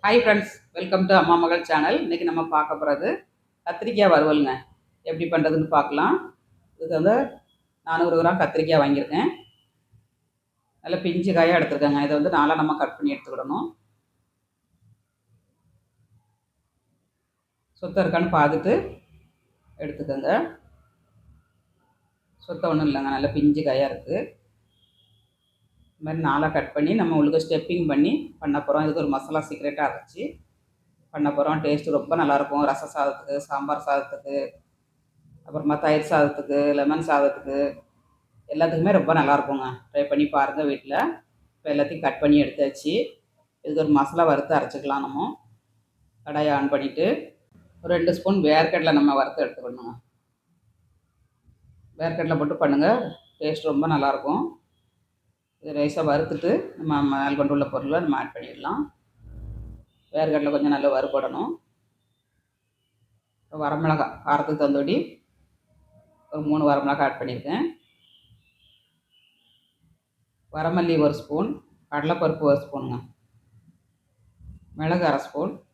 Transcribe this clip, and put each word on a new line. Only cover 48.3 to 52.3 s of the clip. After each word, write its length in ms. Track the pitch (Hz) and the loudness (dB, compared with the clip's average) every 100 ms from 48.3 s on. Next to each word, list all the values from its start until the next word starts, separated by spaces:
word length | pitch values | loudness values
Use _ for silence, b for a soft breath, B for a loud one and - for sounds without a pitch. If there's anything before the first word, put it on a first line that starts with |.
| 196 151 | 2 4
வேர்க்கடலை 460 | 156 160 180 165 147 | 4 4 2 2 4
நம்ம 180 | 143 139 | 4 4
வறுத்து 260 | 127 - 120 | 0 -2 -4
எடுத்துக்கணுங்க. 460 | - 123 123 117 120 _ _ _ _ _ _ _ _ _ _ _ _ _ _ _ _ _ _ _ - | -6 -12 -12 -14 -16 _ _ _ _ _ _ _ _ _ _ _ _ _ _ _ _ _ _ _ -8
வேர்க்கடலை 380 | 165 165 156 | -6 -4 -2